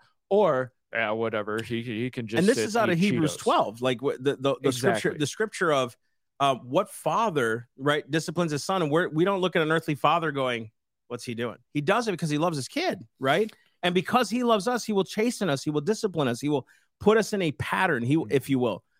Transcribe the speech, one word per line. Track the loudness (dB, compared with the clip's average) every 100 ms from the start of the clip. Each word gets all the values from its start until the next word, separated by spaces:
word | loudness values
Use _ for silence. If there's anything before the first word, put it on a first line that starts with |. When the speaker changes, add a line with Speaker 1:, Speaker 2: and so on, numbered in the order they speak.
| _ _ _
Speaker 1:
Or, | 2 4 2 -2 _ _
"Yeah, | -4 -2
whatever, | 0 -2 -2 -2 -4
he, | -4 -6
he | -4 -6 -6
can | -6 -2
just | 2
Speaker 2:
And | 4
this | 4
Speaker 1:
sit | 0
Speaker 2:
is | 0
out |
Speaker 1:
and | 2
Speaker 2:
of | 2
Speaker 1:
eat | 2
Speaker 2:
Hebrews | 2 0 -2
Speaker 1:
Cheetos." |
Speaker 2:
twelve, | 0 2 0 -2
like, | -2 0
what | -2 -2
the, | -2 0
the, | -2 0
the | -2
scripture, | 0 0 0 -2
Speaker 1:
Exactly. | -2
Speaker 2:
the | -6
scripture | -4 -6 -2 2
of, | 2 0 -6 _ _ _ _
uh, | 0 0
what | -2 -2 -2
father, | -4 -2 0 0 0 0 -2 -8 -4
right, | 0 0 0
disciplines | -4 -2 -2 -2
his | -2
son, | -2 0
and | 2
we're, | 2 0
we | 0 0
don't | 2
look | 0 0
at |
an | 2
earthly | 0 0
father | 0 2 2 0
going, | -2 -2 -2 -8 _ _ _ _
"What's | -12
he | -8
doing?" | -6 -6 -8 _
He | -4
does | 0 0 0
it |
because | -4 -2
he | 0
loves | 0 -2
his | -6
kid, | -4 -4 -4 -10 _
right? | 0 2 0 -6 _ _
And | 0
because | 0 2 2 2
he | 0
loves | 2 2 2
us, | -2
he | 0
will | -2
chasten | 0 0 -2 0 -2
us. | 0
He | 0
will | -2
discipline | -2 -2 -2 0 0
us. | 0
He | 0
will | -2 -4 _ _ _
put | 4 4
us | 4
in | 0
a | -2
pattern, | -2 -4 0 2 2
he, | 2 0
Speaker 1:
Mm. | 2
Speaker 2:
if | 0 2
you | 0
will. | 0 -2 -8 _